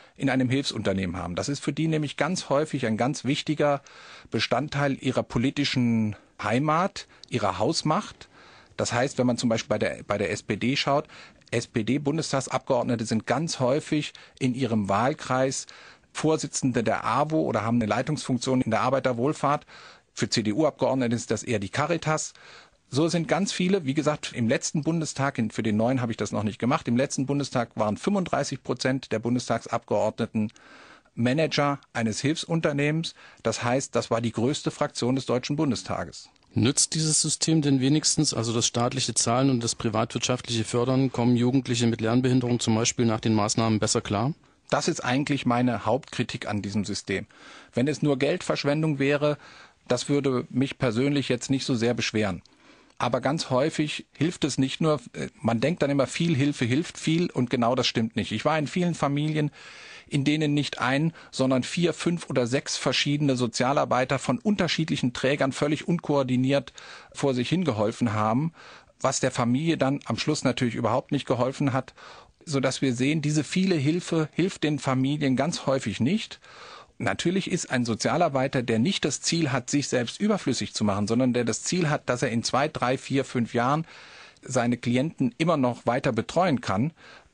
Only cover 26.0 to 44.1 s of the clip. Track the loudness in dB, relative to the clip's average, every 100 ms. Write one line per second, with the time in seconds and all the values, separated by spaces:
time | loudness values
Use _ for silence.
26 | -2 -2 -4 -2 -2 -2 0 0 0 0
27 | 0 -2 -2 -2 -2 -2 -4 -2 -2 0
28 | 0 -2 0 -2 -2 -6 -6 -2 -2 -2
29 | -2 -2 0 0 0 -4 -2 -6 0 0
30 | 0 -2 -4 -2 -4 -6 -20 -20 -20 -20
31 | _ -2 0 2 0 2 0 -2 _ -4
32 | -2 0 -2 -2 -2 0 0 2 0 0
33 | -4 -10 -20 -6 -4 0 0 0 0 -2
34 | 0 0 0 0 0 0 -4 -2 -4 -2
35 | 0 0 0 -2 -2 -2 0 -2 -4 -6
36 | -6 -10 -20 _ _ 2 2 2 0 0
37 | 0 0 0 -2 2 2 4 4 4 2
38 | 2 2 0 0 -2 0 0 0 0 0
39 | -2 0 2 2 4 2 0 -2 -2 0
40 | -2 -2 -2 -2 -2 -4 -2 0 2 2
41 | 2 2 4 4 4 2 0 2 2 2
42 | 2 2 4 2 2 0 2 2 2 2
43 | 2 2 2 2 2 2 2 2 2 0
44 | 0